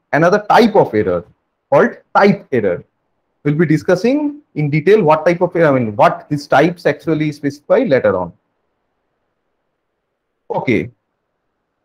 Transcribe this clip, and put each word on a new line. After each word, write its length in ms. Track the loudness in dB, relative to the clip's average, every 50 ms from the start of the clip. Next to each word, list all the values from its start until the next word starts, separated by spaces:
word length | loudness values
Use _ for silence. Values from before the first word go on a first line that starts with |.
| _ _ -2
another 320 | 0 2 2 2 0 0 2
type 260 | 2 4 4 4 2
of 180 | 2 0 2 0
error 300 | -2 -2 -2 -4 -4 -6 -10 _ _ _ _ _ _ _ _
called 280 | 2 2 2 0 -2 -8 _ _ 0
type 320 | 2 2 2 2 0 -4 _
error. 320 | -4 -2 -2 -2 -4 -6 -8 _ _ _ _ _ _ _ _ _ _ _ -6
We'll 120 | -4 -2
be 100 | 0 0
discussing 760 | 0 0 0 0 0 0 0 0 0 0 -2 -2 -6 -8 -10 -18 _ _
in 140 | -6 -4 -2
detail 340 | -2 -2 2 2 2 4 4
what 220 | 2 2 2 2
type 160 | -2 0 0
of 140 | -2 -4 0
error, 200 | 0 0 2 2
I 40 | 0
mean, 160 | -2 -4 0
what 320 | 2 2 2 0 -2 -6 -8
these 180 | -8 -8 -4
types 380 | 0 0 2 2 0 -2 -2 -4
actually 460 | -4 -4 -4 -4 -4 -4 -2 -4 -6
specify 480 | -6 -6 -8 -8 -8 -8 _ -2 0 0
later 380 | 2 0 0 2 2 0 0
on. 160 | 0 -4 -8 -12 _ _ _ _ _ _ _ _ _ _ _ _ _ _ _ _ _ _ _ _ _ _ _ _ _ _ _ _ _ _ _ _ _ _ _ _ _ _ _ _ _ _ -10
Okay. 400 | -10 -6 -2 -2 -2 -2 -2 -6 -12 _ _ _ _ _ _ _ _ _ _ _ _ _ _ _ _ _